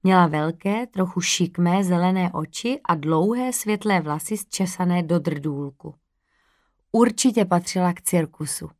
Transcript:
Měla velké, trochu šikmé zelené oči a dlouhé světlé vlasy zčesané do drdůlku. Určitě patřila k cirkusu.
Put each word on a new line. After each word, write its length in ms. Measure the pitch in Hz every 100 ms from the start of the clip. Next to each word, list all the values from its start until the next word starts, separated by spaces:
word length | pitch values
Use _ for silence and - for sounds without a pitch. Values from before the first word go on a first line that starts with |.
Měla 240 | 185 185 170
velké, 600 | 151 156 170 196 214 247
trochu 340 | 190 185 180
šikmé 640 | 175 - 175 180 175 185
zelené 480 | 190 175 180 185 180
oči 480 | 165 156 - 233 277
a 120 | - 165
dlouhé 580 | 151 160 196 240 254
světlé 480 | 247 208 208 214 185
vlasy 360 | 151 151 - 214
zčesané 680 | - - 185 - 180 180
do 160 | 165 175
drdůlku. 760 | 151 147 151 139 143 139 160 - _ _ _ _ _ _ _ _ _
Určitě 540 | 220 240 - 262 226 185
patřila 480 | 175 175 190 180
k 80 | 175
cirkusu. 680 | - 175 156 _ 151 - - _